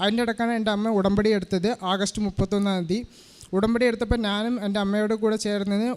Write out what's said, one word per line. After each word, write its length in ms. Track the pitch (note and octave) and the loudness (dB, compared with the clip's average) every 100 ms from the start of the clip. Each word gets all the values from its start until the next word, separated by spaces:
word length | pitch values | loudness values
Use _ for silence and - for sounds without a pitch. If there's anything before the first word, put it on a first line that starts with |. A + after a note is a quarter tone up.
അതിൻ്റെ 220 | G3 A3+ A#3 | -2 0 0
ഇടയ്ക്കാണ് 280 | A3+ A#3 A#3 | -2 -2 0
എൻ്റെ 120 | A3 G#3 | 0 0
അമ്മ 180 | A3 G#3 | 0 2
ഉടമ്പടി 340 | F#3+ G3+ G#3+ G#3 | 2 2 2 2
എടുത്തത് 320 | F#3 F#3 G3 B3 F#3 | 0 -2 0 -2 -2
ആഗസ്റ്റ് 300 | F#3+ G3 - G#3 | -2 -2 -2 -4
മുപ്പത്തൊന്നാം 600 | - F#3+ G3+ G3+ F#3+ E3 | -2 -2 0 0 -2 -2
തീയതി. 80 | G#3 A#3+ - - - - F#3 | -4 -4 -16 -20 -20 -4 2
ഉടമ്പടി 280 | A3 A#3 B3 | 4 4 2
എടുത്തപ്പോൾ 300 | A3+ G#3+ A#3+ G#3 | 2 0 0 0
ഞാനും 260 | G#3 A3+ B3 G3+ | 0 -2 -2 -2
എൻ്റെ 120 | G3+ | 0
അമ്മയോട് 300 | G3 G#3 G#3+ A3 | 0 0 0 0
കൂടെ 140 | G#3+ G#3+ G#3+ | 0 0 -2
ചേർന്ന് 420 | G3+ G3 G3+ A#3 | -2 0 0 0